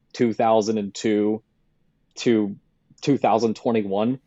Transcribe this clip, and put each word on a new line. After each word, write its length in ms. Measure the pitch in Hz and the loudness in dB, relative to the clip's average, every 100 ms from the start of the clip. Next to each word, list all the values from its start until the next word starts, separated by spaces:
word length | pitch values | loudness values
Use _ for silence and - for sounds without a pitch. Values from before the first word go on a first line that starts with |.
| _ | _
two 200 | - 120 | -2 -2
thousand 440 | 107 117 113 104 110 | 2 2 2 2 -2
and 160 | 101 - | -4 -4
two 480 | 113 107 104 107 - _ _ _ _ _ _ - | -2 0 0 -2 -8 _ _ _ _ _ _ -6
to 400 | - 110 104 104 _ _ _ _ | 0 2 0 -6 _ _ _ _
two 160 | - 127 | -2 0
thousand 380 | 117 110 113 104 | 2 2 2 -2
twenty-one 640 | 127 113 101 98 113 135 | -2 -2 -2 -2 -2 -4